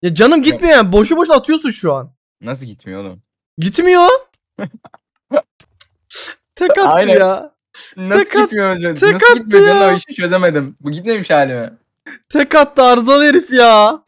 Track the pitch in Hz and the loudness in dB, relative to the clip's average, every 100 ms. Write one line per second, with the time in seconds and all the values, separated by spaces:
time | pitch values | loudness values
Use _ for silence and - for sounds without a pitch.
0 | 175 160 226 320 269 - 339 294 208 202 | -6 0 2 2 0 -2 2 2 2 0
1 | 214 320 330 294 254 320 302 214 170 139 | 0 0 0 0 0 -4 -4 -6 -6 -6
2 | 127 _ _ _ 113 131 131 101 - 95 | -8 _ _ _ -14 -14 -14 -20 -18 -16
3 | 98 92 _ _ _ - 170 208 359 359 | -16 -18 _ _ _ -8 -6 -2 2 4
4 | 359 508 - _ _ _ 202 - _ _ | 4 2 -4 _ _ _ -16 -16 _ _
5 | _ _ _ 277 - _ _ _ - _ | _ _ _ -6 -6 _ _ _ -20 _
6 | _ - - - _ - 349 - 392 160 | _ -14 -14 -16 _ -8 -4 0 0 0
7 | 196 185 190 190 302 _ _ - - - | 2 2 0 -2 -10 _ _ -20 -20 -14
8 | 185 285 403 392 427 214 196 185 170 156 | -2 -2 0 -2 -2 -2 -4 -4 -6 -2
9 | 403 185 320 233 220 202 202 202 196 190 | 0 2 2 2 2 4 4 4 2 0
10 | - - 175 185 180 151 139 - 143 151 | -6 -10 -4 0 0 -2 -8 -12 -12 -10
11 | 190 220 180 160 139 123 113 _ _ _ | -6 -8 -2 0 0 -4 -12 _ _ _
12 | - - _ 294 285 311 285 - 254 247 | -20 -20 _ -4 0 2 0 2 2 2
13 | 233 285 294 294 - 254 233 214 208 311 | 2 2 4 2 0 2 4 6 4 0